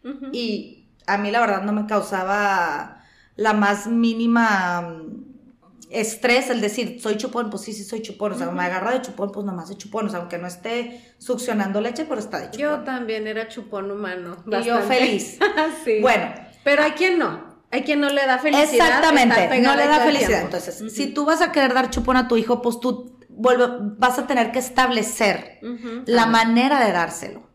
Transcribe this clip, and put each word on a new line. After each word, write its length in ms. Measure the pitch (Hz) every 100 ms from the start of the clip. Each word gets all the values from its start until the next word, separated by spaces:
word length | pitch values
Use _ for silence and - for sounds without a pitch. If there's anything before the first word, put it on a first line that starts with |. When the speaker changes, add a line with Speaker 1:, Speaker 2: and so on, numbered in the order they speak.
Speaker 1:
Ujú. 220 | 240 277 269
Speaker 2:
Y 560 | 247 240 202 - - _ _ -
a 120 | 202
mí 120 | 208
la 100 | 226
verdad 220 | 233 196
no 100 | 202
me 140 | 208 214
causaba 1160 | 214 196 190 185 202 202 185 170 147 - - _ _ _ -
la 160 | 214
más 320 | 208 202 202 220
mínima, 960 | 233 233 226 233 233 226 202 180 175
mm, 400 | 170 165 160 - - - - _ _ _ -
estrés 580 | - 208 - 247 240 262
el 100 | 240
decir, 400 | 208 214 220 -
"Soy 140 | 220 214
chupón", 320 | 254 240 220
pues 120 | 196
sí, 80 | -
sí 120 | 208
soy 160 | - 226
chupón, 300 | 220 190 208
o 60 | 220
sea, 80 | 170
Speaker 1:
Ujú. 80 | 180
Speaker 2:
me 60 |
agarra 280 | 180 185 208
de 100 | 254
chupón, 280 | 247 - 202
pues 140 | 208 202
nomás 220 | 180 165
de 80 | 196
chupón, 300 | - 220 208
o 20 |
sea, 100 | 185
aunque 180 | 175 175
no 80 | 180
esté 680 | 175 226 240 240 - - _
succionando 640 | - 240 240 214 196 202
leche, 240 | 233 233 311
pero 120 | 240
está 180 | 208 170
de 60 | -
chupón. 100 | 214
Speaker 1:
Yo 180 | 294 294
también 460 | 254 254 233 220 214
era 220 | 220 220
chupón 420 | 240 220 202 196
humano, 460 | 196 202 180 175 175 -
Speaker 2:
Y 40 | 202
yo 100 | 233
Speaker 1:
bastante. 120 | 196 202 254
Speaker 2:
feliz. 400 | 254 202 - -
Speaker 1:
<laughs> 460 | 415 - 311 -
Sí. 160 | - 214
Speaker 2:
Bueno. 320 | 247 220 - - - -
Speaker 1:
Pero 180 | - -
hay 100 | 302
quien 260 | 302 370 349
no, 400 | 240 160 - - _
hay 120 | 254
quien 180 | 285 294
no 80 | 285
le 160 | 285 269
da 120 | 254
felicidad 480 | 294 285 302 254 330
Speaker 2:
Exactamente, 480 | 254 320 294 240
Speaker 1:
estar 140 | 233 180
pegada 240 | 262 254 285
Speaker 2:
no 40 |
le 40 | 285
da 80 | 302
Speaker 1:
todo 100 | 311
el 40 |
Speaker 2:
felicidad. 140 | 285 208 196
Speaker 1:
tiempo. 160 | 175 180
Speaker 2:
Entonces, 240 | 175 170
Speaker 1:
Ujú. 100 | 214
Speaker 2:
si 160 | 214 285
tú 100 | - 294
vas 140 | 320
a 100 | 339
querer 220 | 320 269
dar 160 | 247 247
chupón 260 | 240 233 254
a 100 | 240
tu 80 | 233
hijo, 260 | 226 240
pues 180 | 240 233
tú 380 | 254 226 - - -
vuelve, 380 | - 240 247 240 - 208 -
vas 200 | 247 247
a 80 | 254
tener 240 | 269 226
que 60 | 262
establecer 1000 | 247 - 254 240 208 - 214 180 - -
Speaker 1:
Ujú. 400 | 220 240 240 226 262
Speaker 2:
la 160 | 233
Speaker 1:
Ajá. 80 | 226
Speaker 2:
manera 540 | 226 226 233 262 285
de 80 | 226
dárselo. 500 | 180 165 - - - -